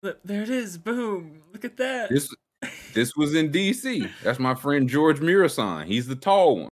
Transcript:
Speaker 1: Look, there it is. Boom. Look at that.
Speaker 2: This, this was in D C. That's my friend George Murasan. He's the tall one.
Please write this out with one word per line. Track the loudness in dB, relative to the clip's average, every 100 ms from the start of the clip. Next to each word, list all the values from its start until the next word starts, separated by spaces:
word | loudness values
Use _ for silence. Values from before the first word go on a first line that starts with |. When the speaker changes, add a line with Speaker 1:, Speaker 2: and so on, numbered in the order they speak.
Speaker 1:
Look, | -10 -12
there | -8 -6
it | -4
is. | -4 -6 -10
Boom. | -6 -4 -2 -6 -8 -20 _
Look | -14
at | -14 -6
that. | -4 -4 0
Speaker 2:
This, | -2 -2 -14 _ _ -16 -16 -6
this | -2 -2 0
was | 0 2
in | 2
D | 0 0
C. | -2 -4 -4 -6 -6
That's | -4 0
my | 0 0
friend | 0 2 2
George | 4 4 4
Murasan. | 4 4 4 2 -2 -4 -2
He's | -4 -4
the | -4
tall | 2 6 6 4
one. | -2